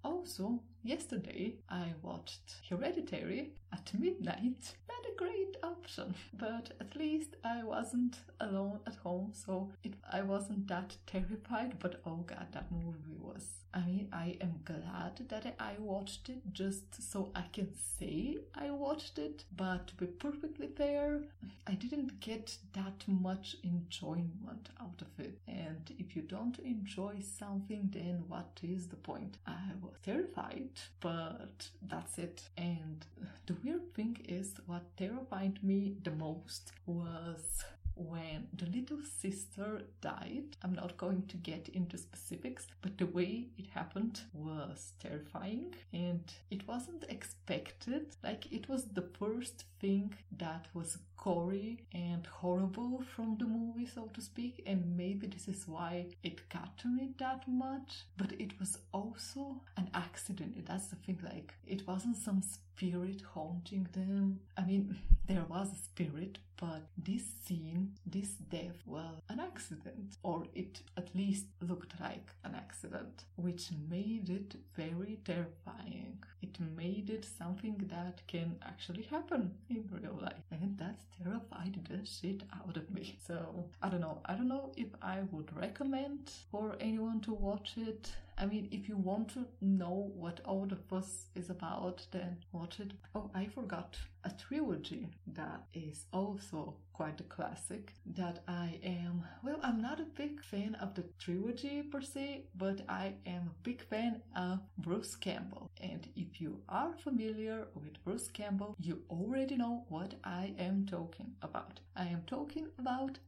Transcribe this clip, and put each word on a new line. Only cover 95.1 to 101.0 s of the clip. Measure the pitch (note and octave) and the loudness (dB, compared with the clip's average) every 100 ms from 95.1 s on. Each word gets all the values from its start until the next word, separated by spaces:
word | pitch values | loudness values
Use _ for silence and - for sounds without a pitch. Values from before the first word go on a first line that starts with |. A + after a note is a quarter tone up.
| - - | -6 -10
that | D#3+ D#3 D#3 - | -6 -4 -6 -6
is | E3 D#3 D3 - | -6 -4 -6 -2
also | F#3 G3+ G3+ - D#3 C#3+ - - | 2 2 0 -2 -4 -4 -8 -14
quite | - D#3 D3+ | -4 -2 -2
a | |
classic | F3 - - - - - - - - | -8 -2 -2 -2 -6 -6 -8 -12 -6
that | F3 F3 E3+ - | 0 0 -2 -2
I | F3 E3+ D#3+ | 0 0 0
am, | F#3 F3 F3 F3 - - | -2 0 2 0 -2 -4
well, | C4 D4+ | -2 2
I'm | B3+ A3+ | 4 4
not | A#3 D#4 | 2 0
a | |
big | D#4 - D4 D4 | -2 -2 -4 -4
fan | - G3+ G#3 A3 | -2 0 0 0
of | G3 | -2
the | F#3+ | -2